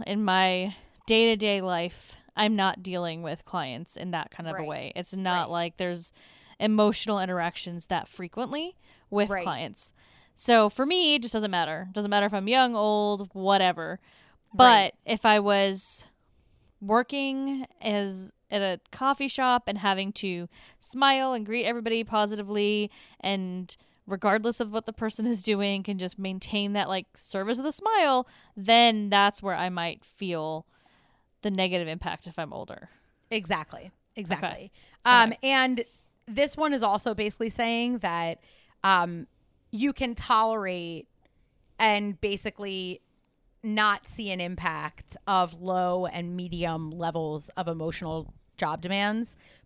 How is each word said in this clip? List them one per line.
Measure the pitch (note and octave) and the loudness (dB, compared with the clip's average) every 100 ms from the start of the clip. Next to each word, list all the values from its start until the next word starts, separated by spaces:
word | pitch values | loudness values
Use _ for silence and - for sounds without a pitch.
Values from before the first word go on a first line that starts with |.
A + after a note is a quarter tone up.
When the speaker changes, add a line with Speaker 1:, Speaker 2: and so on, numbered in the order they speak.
| - | -4
Speaker 1:
in | G3+ G#3 | 0 2
my | F#3 F#3 F#3 F#3 F#3+ - _ - | 4 4 2 -2 -6 -16 _ 2
day-to-day | A3 A3+ A3 G#3+ G3+ | 6 6 4 2 0
life, | F#3 F3 F3 - - - _ - | 0 -2 -2 -8 -18 -20 _ 0
I'm | G#3+ G#3+ | 2 4
not | F#3+ - | 2 0
dealing | F#3 F3+ E3+ E3 | -6 -4 -4 -6
with | E3+ E3 - | -8 -8 -8
clients | F3+ C#3 B2 E3+ - | -6 -6 -8 -10 -10
in | F3+ | -6
that | F3 - | -6 -8
kind | - E3 | -10 -10
of | F3+ | -8
a | |
Speaker 2:
Right. | D3+ | -6
Speaker 1:
way. | D3 C3+ - | -8 -8 -10
It's | F3+ F#3+ | -8 -4
not | F#3+ F3+ D#3 | -2 0 -2
Speaker 2:
Right. | |
Speaker 1:
like | E3+ E3+ - | -4 -4 -4
there's | F3+ F3 E3+ - - - - - | -4 -4 -10 -16 -20 -20 -20 -4
emotional | G#3+ G#3+ G#3 G3 - G#3 | 0 4 4 2 -2 -2
interactions | F#3 F3+ E3+ - - F3 - | -2 -2 -2 -4 -10 -10 -4
that | - - | -4 -4
frequently | - E3+ - A#3 C#4+ E4+ - _ _ _ | -10 -10 -8 -6 -6 -8 -12 _ _ _
with | G3+ G3+ G3 | -2 0 -2
Speaker 2:
Right. | |
Speaker 1:
clients. | F3+ C3+ D3 - - - _ _ _ - | -4 -6 -8 -10 -12 -14 _ _ _ -6
So | - A#3 G#3+ | 4 6 6
for | - C#4 | 2 0
me, | F4+ E4 D4 | 2 4 2
it | |
just | A#3 | 0
doesn't | A3+ G#3+ | -4 -2
matter. | F3+ D#3 D#3+ F#3 | -2 -2 -4 -6
Doesn't | F#3 G3+ | -6 0
matter | G#3 G3+ | 2 2
if | |
I'm | G3+ G3 | 0 2
young, | B3+ B3+ A#3 | 4 4 2
old, | G#3+ G#3 G#3 G3+ G3 | 2 2 2 -2 -6
whatever. | F#3+ F#3+ G3 F#3 E3+ D#3+ F3+ - _ _ _ _ | -2 4 4 4 2 -6 -8 -14 _ _ _ _
But | G#3 B3+ A3+ F#3+ | 8 10 10 6
Speaker 2:
Right. | - - | -2 -4
Speaker 1:
if | - A3+ | 2 6
I | G#3+ | 6
was | G3+ G3+ G3 F#3+ - - - _ _ _ _ _ _ _ | 6 4 4 0 -4 -6 -10 _ _ _ _ _ _ _
working | G3+ A3 B3 C#4 C4+ C4+ C4+ C4+ C4 _ | 0 2 2 -2 -2 -2 -4 -4 -8 _
as | - G#3 G3+ F#3+ F#3 - _ | -2 -2 -2 -6 -12 -18 _
at | G#3 | -2
a | G3 F3 - | -2 -4 -8
coffee | - C4 C#4 C#4 | -2 0 0 -2
shop | - C4 B3 - | 0 2 2 0
and | G3+ | -2
having | G3 F#3+ G3 | 0 0 -2
to | - G3 F3 F3 - - _ | -4 -6 -6 -8 -14 -20 _
smile | - B3 C4+ C4+ C4 | -14 2 4 4 2
and | B3+ G#3 | -2 -2
greet | A#3 G#3 | -2 -2
everybody | A#3+ A3+ A3+ | -2 -2 -2
positively, | A3 G#3+ G#3 G#3 G3+ G#3 G#3 G#3 G#3 - - _ | 0 0 0 -2 -4 0 0 0 -2 -8 -20 _
and | F#3+ G3 F#3 F3+ F3+ - _ _ - | -4 -4 -4 -6 -10 -14 _ _ -10
regardless | F#3+ G#3 G#3+ A3 A#3 | -2 2 2 0 -2
of | A3 | -4
what | G#3+ A3+ | -4 -8
the | |
person | A3 A3 G#3+ A3+ | -6 -6 -2 -2
is | A3+ | -2
doing, | F#3+ G#3 G3+ G3 | 0 0 0 -2
can | G3 G3 | -4 -4
just | F3+ - | -6 -6
maintain | F#3+ F#3+ - G#3 G3+ | -8 -8 -4 -2 -2
that, | G3+ G3 | -2 -2
like, | F#3+ - - | -2 -6 -14
service | - G3 G3 A#3+ | -8 -6 -2 -2
with | C#4 | -2
a | |
smile, | C#4+ G4+ A4 D#4 C4 B3+ - _ - | -4 0 2 4 2 0 -10 _ -6
then | G3 A#3 A#3+ A3 G#3 | 4 8 8 4 2
that's | G3+ G3+ G#3 | 4 4 2
where | G3 F3 | -4 -2
I | F3+ | -2
might | F3+ E3+ - _ | -2 -6 -8 _
feel | _ F#3+ E3+ D#3 D#3+ - _ _ _ _ _ _ _ | _ -6 -4 -4 -6 -10 _ _ _ _ _ _ _
the | G#3+ | -4
negative | F#3+ F#3 F3+ E3 | 0 0 0 -2
impact | D#3+ - E3+ - | -6 -8 -8 -10
if | E3 | -10
I'm | D#3 | -10
older. | - - - - _ _ _ _ | -10 -12 -14 -18 _ _ _ _
Speaker 2:
Exactly. | A3 E3 F3+ D#3 - F3 - _ - | -6 -2 -4 -4 -14 -18 -20 _ -14
Exactly. | E3+ E3 F3 D#3 | -6 -6 -6 -8
Speaker 1:
Okay. | - - _ _ B3 | -14 -20 _ _ 6
Speaker 2:
Um, | B3 A3+ | 8 8
Speaker 1:
Okay. | A3+ | 4
Speaker 2:
and | C4 C4+ C4 B3 A#3 _ _ _ - | 0 2 2 0 -4 _ _ _ -8
this | A3 C#4+ - | 0 0 2
one | D4+ | 0
is | C#4 | 2
also | A3 G#3 - | 0 0 -2
basically | G#3+ G#3 - A3+ | -2 -4 -4 -6
saying | - A#3 A#3 A#3+ B3 | -2 -2 0 -2 -2
that, | F#3+ E3+ E3+ E3 _ _ _ _ | -2 -2 -2 -4 _ _ _ _
um, | F#3+ F#3+ F3 E3+ - _ _ _ _ | 4 4 2 -4 -12 _ _ _ _
you | G#3+ C#4 | -2 -2
can | C4+ C4 A#3 | 0 -4 -4
tolerate | - A3+ A3+ A3 F#3+ F3+ E3+ E3 - _ _ _ _ _ _ - | 2 4 4 0 -2 -4 -6 -10 -14 _ _ _ _ _ _ 0
and | A3 G#3 G#3 F#3+ | 2 2 0 -4
basically | G#3 G3 G#3+ - G3+ F#3+ F#3 F3+ _ _ _ _ _ _ | -4 -4 -6 -8 -8 -6 -8 -10 _ _ _ _ _ _
not | A3+ G#3+ G#3+ G3+ - | -4 2 2 2 -4
see | - G#3 | -8 -6
an | F#3 | -4
impact | F3 F3+ F3 D#3 D3+ - - - - | -4 -4 -4 -4 -8 -12 -20 -12 -2
of | F#3+ F3+ E3 | 2 0 -2
low | F3+ F3+ F3+ F3+ F3+ | -4 0 0 0 -2
and | F3 F3 F3+ | -6 -8 -8
medium | F3+ E3+ E3+ D#3+ D#3 | -8 -4 -4 -4 -6
levels | E3 E3+ E3 D#3+ D3+ - - | -6 -4 -2 -4 -6 -8 -8
of | F3 | -6
emotional | E3 D#3+ D#3+ E3+ D#3+ - - _ - | -6 -6 -6 -6 -8 -8 -16 _ -6
job | D#3+ D#3+ | -4 -4
demands. | F3 G3 G3+ G#3+ A#3 - _ _ | -4 -2 0 -2 -6 -12 _ _